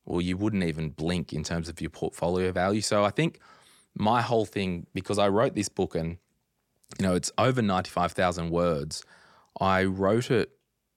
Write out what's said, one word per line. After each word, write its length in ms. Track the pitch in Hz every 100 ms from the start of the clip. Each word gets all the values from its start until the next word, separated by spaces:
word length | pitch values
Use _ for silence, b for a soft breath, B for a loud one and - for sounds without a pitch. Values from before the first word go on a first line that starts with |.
well, 160 | - 85
you 160 | 90 92
wouldn't 280 | 104 104
even 260 | 85 78 80
blink 420 | - 80 90 -
in 120 | 76
terms 240 | 78 85 82
of 120 | 82
your 100 | 80
portfolio 600 | - 80 - 85 92 92
value. 300 | 92 92 104
So 240 | 101 107
I 60 | 101
think 280 | - 160 - B B B B B
my 280 | - 104 120
whole 220 | 117 117
thing, 440 | 104 - 95 87 -
because 280 | 127 - 101
I 80 | 101
wrote 260 | 98 131
this 140 | - 98
book 260 | - 92
and, 240 | 87 82 85 _ _ _ _ _ _ _ -
you 80 | 95
know, 80 |
it's 160 | 90 - -
over 240 | 113 127
ninety-five 520 | 107 92 87 - 87
thousand 360 | - 92 87 85
words, 540 | 85 87 78 76 - b b b b b -
I 240 | 95 95
wrote 460 | 95 95 95 113 120
it, 180 | 120 - _ _ _ _